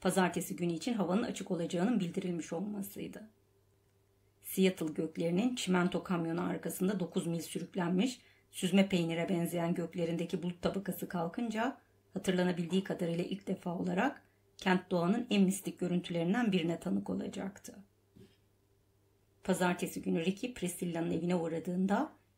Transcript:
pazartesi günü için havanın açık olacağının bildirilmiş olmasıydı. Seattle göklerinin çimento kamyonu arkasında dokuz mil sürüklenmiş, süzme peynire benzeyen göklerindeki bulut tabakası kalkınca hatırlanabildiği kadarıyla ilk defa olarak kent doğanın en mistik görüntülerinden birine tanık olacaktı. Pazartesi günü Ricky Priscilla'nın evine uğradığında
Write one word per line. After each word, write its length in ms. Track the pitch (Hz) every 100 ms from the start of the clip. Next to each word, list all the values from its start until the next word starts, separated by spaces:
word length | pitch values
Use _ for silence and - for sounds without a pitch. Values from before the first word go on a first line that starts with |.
pazartesi 540 | 190 185 180 190 - 175
günü 180 | 175
için 200 | 165 254
havanın 300 | 220 165 196
açık 280 | 247 - 190
olacağının 480 | 170 170 175 202 226
bildirilmiş 540 | 170 190 180 170 151
olmasıydı. 760 | 170 208 208 190 - 165 - 220 _ _ _ _ _ _ _ _ _ _ _
Seattle 500 | - - 190 190 160
göklerinin 640 | 156 160 - 170 175 247 247
çimento 480 | 185 185 175 175
kamyonu 380 | 175 175 165 165
arkasında 580 | 180 175 - - 185 202
dokuz 280 | 175 190 170
mil 140 | 170
sürüklenmiş, 800 | - 165 175 196 170 180 254 - - _ _
süzme 380 | - 185 196 196
peynire 400 | 180 165 165 170
benzeyen 440 | 175 170 170 170
göklerindeki 680 | 175 170 180 165 170 170 175
bulut 180 | 175 175
tabakası 480 | 180 190 196 175 -
kalkınca 680 | 180 170 - 233 214 247 - _ _ _
hatırlanabildiği 720 | 190 - 185 180 175 165 190
kadarıyla 400 | 196 - 170 170
ilk 240 | - 196 -
defa 300 | 185 185 175
olarak 460 | 180 180 269 - - _ _ -
kent 340 | 185 185 -
doğanın 360 | 180 170 240 -
en 120 | 208
mistik 380 | 185 190 - -
görüntülerinden 720 | 175 175 - 170 170 233 226
birine 280 | 185 165 170
tanık 300 | 180 202 202
olacaktı. 680 | 196 202 190 196 - - 202 - _ _ - - _ _ _ _ _ _ _ _ _ _ _
Pazartesi 580 | - 175 180 185 170 190
günü 240 | 190 180 165
Ricky 280 | 190 247
Priscilla'nın 580 | - 175 - 175 165 170
evine 240 | 170 175 180
uğradığında 760 | 165 165 180 180 190 208 311 - _